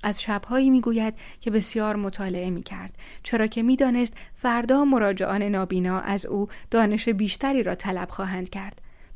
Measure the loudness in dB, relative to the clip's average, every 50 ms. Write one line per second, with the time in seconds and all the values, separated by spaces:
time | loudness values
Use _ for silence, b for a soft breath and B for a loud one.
0 | -4 -2 -2 -2 -2 -2 -2 -2 -2 0 2 4 6 6 6 6 4 4 2 2
1 | 0 -2 -4 B B B B B B 0 2 2 2 2 2 0 0 0 0 0
2 | -2 -4 -4 -4 -4 -4 -4 -2 -2 -2 -4 -4 -6 -8 -12 -12 -12 -12 -14 B
3 | B B B B B -2 0 2 2 2 0 2 4 4 4 4 4 4 4 2
4 | 0 0 -2 B B B B -4 -2 0 0 0 2 4 4 4 6 6 4 4
5 | 4 2 2 0 0 0 0 0 0 0 0 0 0 0 0 0 0 0 0 -2
6 | -2 -2 -2 -2 -2 -4 -2 -2 -4 -4 B B B B 2 4 4 4 2 0
7 | 0 0 0 0 0 -2 -2 -2 -2 0 2 2 0 0 -2 -4 -4 -4 -4 -4
8 | -4 -6 -6 -6 -6 -4 -4 -4 -6 -6 -8 -10 -10 -10 -12 -14 b b b b
9 | b b b